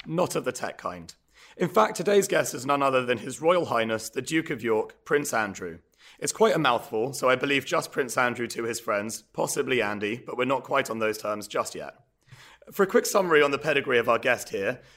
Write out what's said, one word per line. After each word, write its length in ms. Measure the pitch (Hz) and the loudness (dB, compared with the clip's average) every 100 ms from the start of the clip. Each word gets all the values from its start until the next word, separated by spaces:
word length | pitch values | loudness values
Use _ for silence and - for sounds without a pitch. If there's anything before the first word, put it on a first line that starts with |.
| - | -6
not 300 | 165 170 160 | -2 0 -2
of 80 | 131 | -4
the 80 | |
tech 240 | - 104 - | -4 -8 -8
kind. 360 | 90 90 82 - _ _ - - | -10 -10 -14 -20 _ _ -20 -4
In 100 | 180 | 0
fact, 300 | 220 214 - | 2 2 2
today's 320 | 180 202 190 | 2 2 4
guest 240 | 165 131 | 2 0
is 120 | 139 131 | -4 0
none 160 | 143 | 2
other 240 | 135 131 123 | 4 2 2
than 120 | 127 | -2
His 240 | 139 123 | -6 -2
Royal 240 | 160 180 139 | 2 2 2
Highness, 420 | 120 113 110 - | 0 0 -2 -4
the 140 | - | -8
Duke 280 | 127 160 156 | -4 -2 -2
of 140 | 131 | -4
York, 400 | 113 110 110 - | 0 0 0 -8
Prince 300 | - 147 143 | -2 0 0
Andrew. 460 | 113 104 95 92 82 _ _ - - | -2 -2 -4 -10 -12 _ _ -20 -8
It's 120 | 147 | -6
quite 240 | - 220 165 | 2 2 4
a 40 | |
mouthful, 520 | 139 117 - 110 127 | 2 2 0 -2 -2
so 180 | 131 127 | 0 2
I 60 | 127 | 2
believe 300 | 139 139 - | 2 0 0
just 260 | 160 - | -2 -2
Prince 260 | - 127 131 | -4 -2 0
Andrew 300 | 123 117 117 | 0 0 -6
to 160 | - | -6
his 160 | 113 110 | -6 -6
friends, 440 | - 104 110 110 - | -2 -2 -2 -8 -10
possibly 480 | - 160 147 131 127 | -6 -4 -2 0 0
Andy, 420 | 104 104 104 120 - | 0 -2 -4 -4 -6
but 120 | 120 | -4
we're 80 | 127 | 0
not 180 | 131 | -2
quite 260 | 120 139 131 | 0 -2 0
on 100 | 113 | -2
those 180 | 110 110 | -2 -2
terms 280 | 104 104 101 | -4 -6 -4
just 300 | 127 - 82 | -6 -4 -8
yet. 200 | 69 - _ _ _ - - - - | -12 -16 _ _ _ -20 -20 -20 -8
For 120 | - | -2
a 40 | 190 | 2
quick 180 | 240 220 | 2 2
summary 380 | 214 185 151 | 2 4 6
on 80 | 143 | 6
the 60 | 139 | 2
pedigree 420 | 156 139 135 123 | 0 0 2 2
of 80 | 117 | 4
our 120 | 113 | 2
guest 280 | 131 117 - | 2 0 -2
here, 320 | 104 98 - - | -4 -2 -4 -10